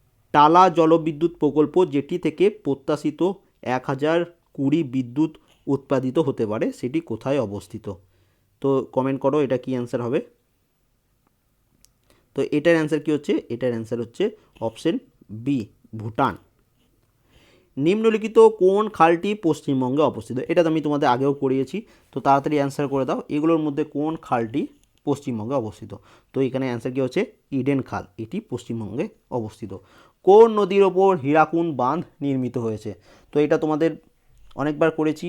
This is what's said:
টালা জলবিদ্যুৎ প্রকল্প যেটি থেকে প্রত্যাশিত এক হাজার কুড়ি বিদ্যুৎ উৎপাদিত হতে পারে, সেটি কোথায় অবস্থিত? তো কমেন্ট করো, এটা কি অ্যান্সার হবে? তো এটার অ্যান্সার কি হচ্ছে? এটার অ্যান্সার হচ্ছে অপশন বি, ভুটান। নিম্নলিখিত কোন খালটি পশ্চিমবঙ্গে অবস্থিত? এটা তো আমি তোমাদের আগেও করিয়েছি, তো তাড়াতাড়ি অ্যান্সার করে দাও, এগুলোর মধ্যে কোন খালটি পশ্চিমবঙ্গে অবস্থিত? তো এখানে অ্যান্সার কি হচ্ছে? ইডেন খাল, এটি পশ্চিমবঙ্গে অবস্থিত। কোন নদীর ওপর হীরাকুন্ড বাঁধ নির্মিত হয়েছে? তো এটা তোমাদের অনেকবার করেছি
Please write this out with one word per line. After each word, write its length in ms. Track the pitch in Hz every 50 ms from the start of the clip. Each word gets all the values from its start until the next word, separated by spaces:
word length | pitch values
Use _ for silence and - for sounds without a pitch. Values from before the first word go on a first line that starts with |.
| _ _ _ _ _ _ -
টালা 380 | 151 147 151 165 175 185 185
জলবিদ্যুৎ 680 | 165 170 160 160 165 170 151 160 156 143 165 170 170 -
প্রকল্প 480 | - 147 131 151 151 147 - - 185
যেটি 320 | 147 139 143 139 - 175 175
থেকে 320 | - 160 151 - 175 202
প্রত্যাশিত 720 | 208 - - 143 139 135 - - 151 147 147 151 147 - 165 185 196 - _ _ _ _ -
এক 180 | 117 123 127 -
হাজার 320 | - 139 135 143 151 165 170 175 170 - _ _ _ -
কুড়ি 300 | - 139 135 147 170 160
বিদ্যুৎ 500 | 131 120 131 127 120 120 143 156 156 156 - _ _ _ _ -
উৎপাদিত 520 | - 139 135 - - 143 131 127 131 123 170
হতে 280 | 160 139 131 - 117
পারে, 260 | 101 107 113 160 262 262
সেটি 280 | - - 123 131 165
কোথায় 400 | 165 - 113 107 - 135 139 143
অবস্থিত? 520 | 120 95 101 101 - - - 104 - 104 95 90 _ _ _ _ _ _ _ _ _ _ _ _
তো 240 | - 135 135 135 117 - -
কমেন্ট 280 | 131 127 135 139 131
করো, 220 | - 135 135 151 147
এটা 140 | 120 131
কি 140 | 123 - -
অ্যান্সার 320 | 127 123 120 120 - 123 120
হবে? 180 | 117 127 165 240 - _ _ _ _ _ _ _ _ _ _ _ _ _ _ _ _ _ _ _ _ _ _ _ _ _ _ _ _ _ _ _ _ _ _ _ _ _ _ _ _ -
তো 80 | - 135 -
এটার 240 | - 151 143 170 170
অ্যান্সার 260 | 165 156 147 160 151
কি 100 | 156 160 151
হচ্ছে? 300 | 143 147 - 214 320 - -
এটার 220 | 120 117 131 127
অ্যান্সার 300 | 120 113 113 110 - 117
হচ্ছে 300 | 117 110 - - 175 220 - - _ _ _ -
অপশন 380 | 113 113 - - - 160 185 262 - _ _ _ _ -
বি, 360 | 98 110 117 135 143 131 101 - _ _ _ - -
ভুটান। 400 | 110 101 110 107 - 139 123 92 - _ _ _ _ _ _ _ _ _ _ _ _ _ _ _ _ _ _ _ _ _ _ _ _ _ _ -
নিম্নলিখিত 600 | 127 139 165 196 220 220 226 214 220 208 220 220 233
কোন 500 | 226 220 220 - 185 185 196 202 220 208
খালটি 460 | - - 160 165 175 170 175 202 214
পশ্চিমবঙ্গে 680 | 208 - 170 151 - - - 139 131 131 127 131 147 156
অবস্থিত? 360 | 127 98 110 107 - 117 131
এটা 240 | - - 170 175 165
তো 60 | 160
আমি 120 | 160 160
তোমাদের 280 | 147 151 147 143 147 135
আগেও 240 | 123 123 135 143 139
করিয়েছি, 500 | 143 139 135 135 135 135 - - - 226 _ _ _ _ _ -
তো 80 | 135
তাড়াতাড়ি 360 | 113 143 135 139 135 156 151
অ্যান্সার 320 | 147 139 139 139 - 147 131
করে 160 | 135 135 131
দাও, 180 | 127 170 254 - -
এগুলোর 300 | - 147 147 160 165 160
মধ্যে 260 | 151 151 143 151 151
কোন 320 | 147 - 139 147 156 165 160 -
খালটি 440 | - 131 120 117 110 117 147 240 294 _ _ _ _ _ _ -
পশ্চিমবঙ্গে 500 | 143 139 139 - 135 120 110 107 117 139
অবস্থিত? 400 | 139 113 107 - - 110 107 104 - _ _ _ _ _ _ -
তো 80 | 131
এখানে 260 | 135 127 127 135 135
অ্যান্সার 260 | 131 120 117 - 135 127
কি 80 | 135
হচ্ছে? 260 | 131 127 - 180 208 208 - _ _ -
ইডেন 320 | - 135 127 139 143 135 113
খাল, 220 | - - 98 - - _ -
এটি 220 | 110 107 - -
পশ্চিমবঙ্গে 680 | - - 123 117 - - 120 113 107 98 98 127 175 214 - _ _ -
অবস্থিত। 440 | - - 110 110 - - 117 98 98 92 - _ _ - - _ _ _ -
কোন 280 | 185 196 214 226 233 220 208
নদীর 240 | 202 180 196 196 196
ওপর 340 | 190 175 180 190 196 190
হীরাকুন্ড 600 | 165 123 139 147 156 156 151 - 165 170 170 151
বাঁধ 280 | 123 123 127 147 175 170 - _ -
নির্মিত 380 | 143 139 135 131 127 120 120 131
হয়েছে? 360 | 117 113 107 107 - 107 95 - _ _ - _ _ _ -
তো 80 | 147
এটা 180 | 147 147 160 151
তোমাদের 320 | 160 156 156 147 160 165 156 - _ _ _ _ _ _ _ _ - - -
অনেকবার 360 | - 143 151 151 147 165 160
করেছি 360 | 156 - 156 156 151 151 -